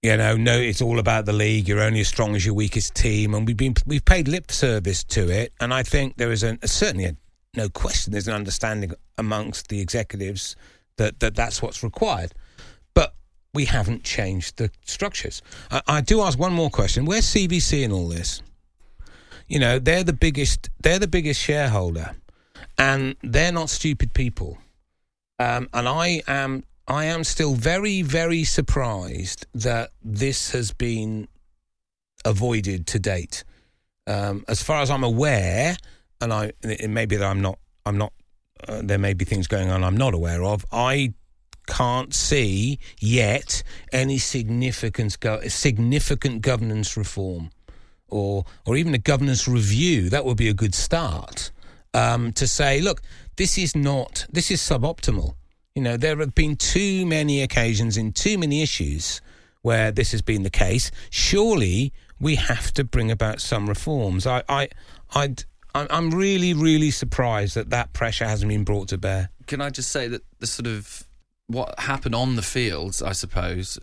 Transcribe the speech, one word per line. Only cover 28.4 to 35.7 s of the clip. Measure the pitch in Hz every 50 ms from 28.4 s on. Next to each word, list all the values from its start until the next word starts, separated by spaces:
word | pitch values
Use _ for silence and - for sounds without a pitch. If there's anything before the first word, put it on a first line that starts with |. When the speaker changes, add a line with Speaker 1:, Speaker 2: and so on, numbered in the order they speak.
| 160
Speaker 1:
surprised | - - - 147 - - 143 131 120 107 98 90 90 - - 90 92 - - - - _
that | 117 107 127 120 117 117 - - - -
this | 110 107 101 120 135 131 - - - -
has | 127 120 101
been | - - 123 120 117 113 110 107 110 107 104 - _ _ _ _ _ _ _ _ _ _ _ _ _ _ _ _ _ _ -
avoided | 110 104 95 113 123 120 110 101 101 98 92 82 -
to | - 117
date. | 92 107 95 90 85 - - - - - - _ _ _ _ _ _ _ _ _ _ -
Um, | 104 101 101 101 101 101 104 -
as | 113 - -
far | - 156 151
as | 143 131
I'm | 147 131 131
aware, | 120 117 113 143 151 135 107 95 90 90 107 135 160